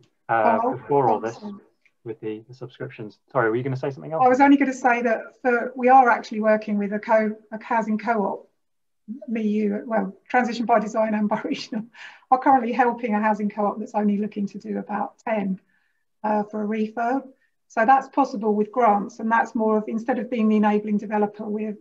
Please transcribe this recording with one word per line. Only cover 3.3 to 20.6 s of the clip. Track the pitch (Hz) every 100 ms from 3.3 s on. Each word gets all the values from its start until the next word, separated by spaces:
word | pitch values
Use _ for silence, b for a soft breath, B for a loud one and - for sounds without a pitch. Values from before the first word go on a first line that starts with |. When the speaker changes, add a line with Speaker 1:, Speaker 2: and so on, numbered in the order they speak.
Speaker 1:
Sorry, | 135 110
were | 120
you |
gonna | 135 131
say | 143
something | 139 151
else? | 160 254
Speaker 2:
I |
was | 254
only | 277 277
gonna | 262
say | - 254 240
that | 233 220 - _
for, | 254 240 226 262
we | 247
are | 262 240
actually | 240 - 220
working | 220 214 214 208
with | 202
a | 208
co-, | 233 220 214 220 -
a | 220
housing | - 233 214 214
co-op, | 208 220 170 156 - _ _ _ _ _ - 262 -
me, | 220
you, | 214 214 208 208 277
well, | 220 190 - -
Transition | 247 226 233 220
by | 233
Design | 220 220 220
and | 214 208
<laughs> |
Bi-Regional | 214 320 269 - 214 - B B B B
are | 254
currently | 294 262 226
helping | 247 240 233 247 208
a |
housing | 214 208 208
co-op | 214 202 -
that's | 214 214
only | 208 202
looking | 208 208 196
to | 202
do | 214 202
about | 196 208 220 _
ten, | 240 220 196 185 _ _ _ _ _ _
uh, | 214 208
for | 208 214
a | 208
refurb. | 220 220 240 233 269 - b b b _
So | 233 220
that's | 269 269
possible | - 277 208 220
with | 208 208
grants, | 254 226 202 - -
and | 226
that's | 226 233 233
more | 220 214
of, | 208
instead | 226 247 262
of | 302
being | 233 214
the |
enabling | 214